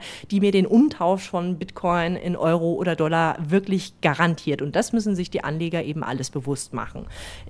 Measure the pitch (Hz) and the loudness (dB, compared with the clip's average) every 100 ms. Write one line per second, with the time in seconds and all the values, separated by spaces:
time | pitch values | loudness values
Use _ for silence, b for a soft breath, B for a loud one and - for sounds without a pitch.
0 | B B B 202 202 196 185 226 294 302 | B B B 2 4 4 6 6 6 4
1 | 175 190 - 185 175 175 185 - 185 175 | 0 0 -2 -4 -2 -4 -8 -4 0 2
2 | 165 180 175 175 160 170 165 170 180 160 | 2 -2 -2 0 2 4 2 0 0 0
3 | 156 165 165 - 151 190 196 190 - - | 2 4 2 0 0 0 2 -2 -2 0
4 | 165 139 170 160 - 143 143 165 240 233 | 2 4 2 2 -2 -2 0 0 0 0
5 | 214 185 180 - - 156 170 170 151 156 | 0 -2 -2 -4 -4 -4 -2 -2 -4 -4
6 | 139 127 127 147 131 139 - 120 110 123 | -4 -4 -4 -6 -4 -6 -6 -8 -8 -10
7 | - B B B B | -12 B B B B